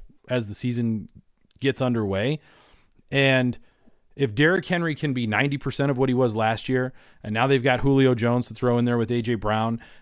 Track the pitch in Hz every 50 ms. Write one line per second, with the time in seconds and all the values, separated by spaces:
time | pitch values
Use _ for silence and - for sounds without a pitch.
0 | - - - _ _ - 127 123 110 98 104 - 123 123 120 120 120 113 110 104
1 | - - _ - - _ _ _ _ _ _ _ 131 139 - - 131 123 120 117
2 | 104 98 95 98 110 139 156 - - - _ _ _ _ _ _ _ _ _ _
3 | _ _ 139 139 139 135 131 131 127 123 117 - - _ _ _ _ - _ _
4 | _ _ _ 139 139 113 104 143 147 165 190 185 - - 185 170 170 160 143 -
5 | 156 143 123 123 120 107 107 107 135 143 139 135 - 135 - - 139 143 135 127
6 | 135 131 123 127 131 117 107 113 110 110 113 - - - 127 127 127 127 - -
7 | - - _ _ - 101 107 113 127 139 139 127 120 135 127 - - 139 135 135
8 | 135 127 123 107 117 120 120 123 120 - 110 - 127 123 120 120 120 120 120 117
9 | 113 117 120 120 110 120 120 98 107 107 107 110 110 117 117 113 - - - -